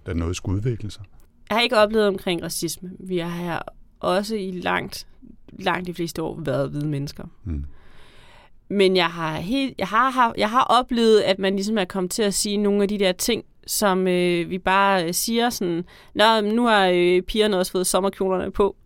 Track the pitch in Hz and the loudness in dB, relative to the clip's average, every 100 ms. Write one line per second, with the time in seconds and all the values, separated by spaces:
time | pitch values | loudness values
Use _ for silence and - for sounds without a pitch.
0 | - 82 82 90 104 98 123 110 104 - | -6 -4 -4 -4 -4 -4 -2 -6 -8 -12
1 | - - - _ - 208 240 220 208 220 | -18 -20 -20 _ -4 -2 0 2 4 4
2 | 208 190 - 170 175 - 165 - 180 185 | 2 0 -2 -4 -4 -6 -6 -6 -12 -14
3 | 190 180 170 175 175 160 - - - _ | -6 -4 -4 -6 -6 -6 -8 -14 -20 _
4 | - 180 208 220 190 180 180 180 202 - | -2 -2 -2 -6 -6 -6 -4 -4 -4 -12
5 | - - - - - - 185 175 180 175 | -16 -20 -20 -20 -20 -8 -4 -4 -4 -6
6 | 170 - 160 - 147 131 139 147 151 143 | -6 -6 -8 -6 -2 -2 -2 -4 -4 -4
7 | 143 - - - - 73 71 - - - | -6 -10 -16 -12 -8 -6 -6 -12 -20 -20
8 | - - - - - - - 294 381 185 | -20 -20 -20 -20 -20 -20 -4 2 4 4
9 | 170 170 160 156 170 269 269 - 185 214 | 2 -2 -4 -4 -2 -2 -2 -4 -2 2
10 | 262 254 240 - 208 240 - 233 247 233 | 2 2 2 2 0 2 4 2 2 2
11 | 226 214 - 190 196 196 196 220 180 190 | 6 6 4 2 0 0 -2 -2 -2 -2
12 | 185 - 208 190 208 202 202 202 196 202 | -4 -2 0 0 -2 0 2 2 2 2
13 | 196 185 - 226 - _ - - 208 185 | 0 0 0 -2 -4 _ -8 0 2 2
14 | 185 180 180 175 165 180 185 190 196 190 | 2 2 2 2 -2 -4 2 4 4 2
15 | 165 180 - 233 240 - 180 165 180 - | 0 -2 -2 0 0 0 -2 -2 -6 -14
16 | - 202 214 220 208 226 240 214 185 180 | -8 2 4 4 2 2 4 4 4 4
17 | 175 180 185 220 214 185 185 185 185 190 | 4 2 2 0 2 2 0 -2 0 0
18 | 196 - 190 185 196 - 196 - | 0 0 -2 0 -2 0 0 0